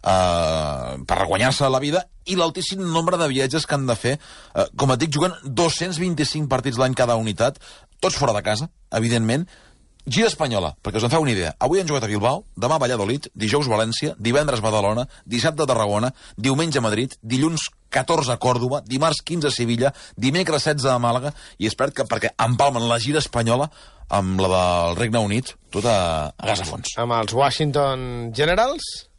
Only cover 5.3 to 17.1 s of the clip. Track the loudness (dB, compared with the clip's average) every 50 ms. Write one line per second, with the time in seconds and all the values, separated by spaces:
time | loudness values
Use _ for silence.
5.3 | 0 -4 -12 -6 0 2 2 2 2 -2 -4 -4 -4 -2 -2 -2 0 -2 -2 -2
6.3 | -2 -4 -2 0 0 0 0 -2 0 0 0 0 2 2 2 2 2 0 0 -2
7.3 | -2 0 0 0 0 -4 -20 -20 -20 -20 -20 _ _ _ -2 -2 0 2 0 0
8.3 | 0 0 0 -2 -2 -2 -4 -8 _ _ -14 _ -2 0 0 2 2 2 2 2
9.3 | 2 0 -2 -4 -10 -20 -20 -20 -20 _ _ _ _ _ -8 -4 0 2 2 2
10.3 | 2 0 -2 0 0 0 -2 -2 -6 _ _ -4 -2 0 0 2 2 4 4 2
11.3 | 2 0 0 -4 -4 -2 0 2 2 2 2 0 -2 -2 -2 -2 -2 0 2 0
12.3 | 0 0 -6 -12 -8 -4 -2 0 0 2 2 0 0 0 0 -2 -2 -4 -6 -12
13.3 | _ -6 -2 0 0 0 2 2 2 0 0 0 -2 -4 -4 -6 -6 -4 -2 2
14.3 | 2 2 2 2 -2 0 0 0 0 2 2 0 0 0 -4 -6 -10 -20 _ -6
15.3 | -4 0 0 0 0 0 0 0 2 0 2 0 0 0 0 -2 -4 -8 -20 -20
16.3 | -14 -4 0 0 2 2 0 0 0 0 0 0 0 0 -2 -4